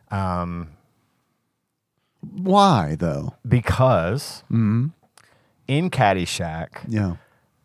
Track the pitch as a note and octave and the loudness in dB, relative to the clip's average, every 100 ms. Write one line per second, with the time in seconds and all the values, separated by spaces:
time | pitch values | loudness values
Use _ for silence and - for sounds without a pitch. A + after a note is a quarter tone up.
0 | _ G2+ F#2+ F2+ F2 F2 E2 - _ _ | _ -4 -2 -2 -4 -8 -12 -16 _ _
1 | _ _ _ _ _ _ _ _ _ _ | _ _ _ _ _ _ _ _ _ _
2 | _ _ - - F#3 G3 G3 C3+ D2+ D2+ | _ _ -14 -6 2 6 6 6 2 -2
3 | E2+ C#2+ A#2+ - A#2+ A#2+ A#2 - C3 G#2 | -2 -4 -6 -10 0 0 0 2 4 4
4 | E2 B2 - - - A2+ G#2+ A2+ C#3 - | 2 -2 -6 -14 -4 0 0 0 -2 -6
5 | _ _ _ _ _ _ - C#3 F3+ - | _ _ _ _ _ _ -4 -2 -2 2
6 | G#2+ F#2+ F2 - E2+ D#2+ E2 - - A2 | 4 4 0 -4 -6 -6 -10 -12 -6 -2
7 | G2 E2+ _ _ _ _ | -2 -4 _ _ _ _